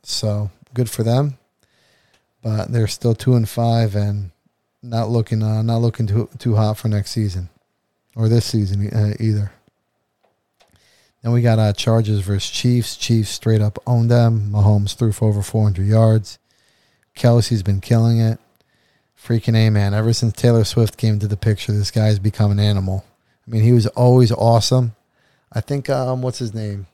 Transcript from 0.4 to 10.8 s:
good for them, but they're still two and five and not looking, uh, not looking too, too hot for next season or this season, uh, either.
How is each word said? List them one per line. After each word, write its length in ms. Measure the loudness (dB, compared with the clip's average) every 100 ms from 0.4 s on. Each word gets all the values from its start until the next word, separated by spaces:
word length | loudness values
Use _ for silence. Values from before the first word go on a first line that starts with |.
| -6 _ _
good 160 | -6 -4
for 140 | -2
them, 340 | 0 0 0 -6 _ _ _ _ _ _ _ _ _ _
but 300 | -6 -4 -2
they're 160 | -2 -2
still 280 | -2 -2
two 200 | 0 2
and 120 | 0 0
five 480 | -2 0 2 0
and 360 | -2 -2 -4 -8 _ _ _ _ _
not 280 | -8 -6 -2
looking, 340 | -2 0 -2
uh, 180 | 0 -2
not 160 | 0 0
looking 300 | 0 -2 -2
too, 220 | 0 -2 -6
too 180 | -2
hot 220 | 0 0 -2
for 100 | -2
next 240 | -2 -4
season 380 | -4 -4 -4 -10 _ _ _ _ _ _
or 120 | -2 2
this 180 | 2
season, 420 | 2 -2 -2 -2 -2
uh, 200 | -2 -2 0
either. 320 | -2 -2 -4 _ _ _ _ _ _ _ _ _ _ _ _ _